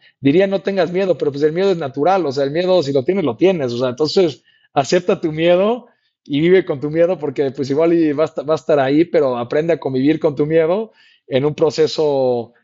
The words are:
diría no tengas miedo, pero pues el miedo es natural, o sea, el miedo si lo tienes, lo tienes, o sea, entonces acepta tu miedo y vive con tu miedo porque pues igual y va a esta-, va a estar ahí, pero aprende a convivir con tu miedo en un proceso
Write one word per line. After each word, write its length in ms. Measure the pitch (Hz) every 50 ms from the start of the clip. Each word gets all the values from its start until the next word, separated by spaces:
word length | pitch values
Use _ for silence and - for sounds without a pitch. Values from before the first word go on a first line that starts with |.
| _ _ _ _
diría 280 | 131 139 143 180 196 196
no 140 | 196 190
tengas 300 | - 196 196 190 175 190
miedo, 260 | 175 185 196 185 170 -
pero 140 | 156 143
pues 120 | 135 143 151
el 80 | 151
miedo 200 | 160 175 196 196
es 60 | 185 170
natural, 480 | 156 131 127 139 143 175 196 196 165
o 60 | 143
sea, 120 | 127 143 139
el 80 | 139
miedo 320 | 147 170 180 180 185 180 143
si 100 | 139 139
lo 100 | 139 123
tienes, 200 | - 185 202 160
lo 120 | 131 110
tienes, 380 | - 160 190 190 165 135 123 120
o 40 | 120
sea, 120 | 131 127
entonces 540 | 120 139 156 147 - 196 185 156 131 - _ _ _ _ _ _ -
acepta 460 | 143 135 - 175 180 175 - 196 -
tu 120 | - 160
miedo 560 | 156 156 165 175 175 180 196 214 240 247 - - _ _ _ _ _ _ _
y 160 | - 143 143
vive 240 | 160 175 185 190 185
con 160 | - 156 131
tu 100 | 143 147
miedo 280 | 151 165 170 170 185 147
porque 320 | 151 143 135 156 143 135
pues 180 | 123 143 139 131
igual 220 | 139 147 165 170 170
y 200 | 170 160 151 143
va 100 | 143 160
a 40 | 156
esta-, 160 | - 175 131
va 100 | 147 160
a 20 |
estar 240 | 151 - - 156 143
ahí, 240 | 131 135 143 151 175
pero 340 | 175 - 165 147 131 123 120
aprende 360 | 120 117 143 151 160 170 160
a 60 | 147
convivir 400 | - 139 131 127 135 147 156 160
con 160 | - 160 139
tu 100 | 139 147
miedo 480 | 151 160 165 160 160 180 214 226 220 _ _ _ _ _ _ _ -
en 160 | 139 127 139
un 100 | 151 151
proceso 1000 | - 160 151 - 160 156 143 - - 156 147 143 135 131 123 123 120 113 - _ _